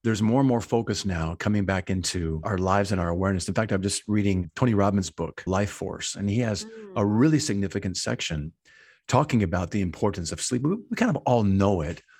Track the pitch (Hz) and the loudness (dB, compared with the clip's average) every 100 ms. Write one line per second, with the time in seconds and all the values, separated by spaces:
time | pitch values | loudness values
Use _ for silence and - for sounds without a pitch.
0 | 113 104 107 131 135 120 - 117 110 101 | -2 2 2 4 4 2 0 -2 0 -2
1 | 95 85 80 87 107 104 95 95 90 95 | -2 -2 -2 -2 0 2 2 0 0 -2
2 | - 92 82 78 78 92 92 101 98 95 | -2 -4 -2 -4 -2 0 2 2 2 0
3 | 85 85 95 92 90 98 110 98 98 - | 0 0 0 0 0 -2 0 0 -2 -4
4 | - 104 101 92 87 - 123 101 98 101 | 0 2 2 0 -2 0 2 4 4 2
5 | 85 - 82 - 87 95 101 - - - | -2 -6 -8 -6 -2 0 0 -4 -8 -8
6 | - - 101 110 117 98 - - - 107 | -8 -4 -2 0 0 -4 -6 -16 -8 0
7 | 104 110 156 151 - 101 98 101 98 87 | 2 4 4 4 0 -2 -2 -2 -4 -4
8 | - - - 80 76 _ _ - - _ | -4 -4 -4 -6 -8 _ _ -20 -20 _
9 | - 123 151 117 92 90 87 104 92 - | 0 0 2 2 2 0 -2 -2 -2 0
10 | 107 98 80 85 - 123 143 214 - 240 | -2 -2 -6 -6 -4 -2 -2 -4 -4 -2
11 | 233 151 - 120 101 98 98 92 78 85 | 0 0 2 2 4 4 2 2 -2 -6
12 | _ | _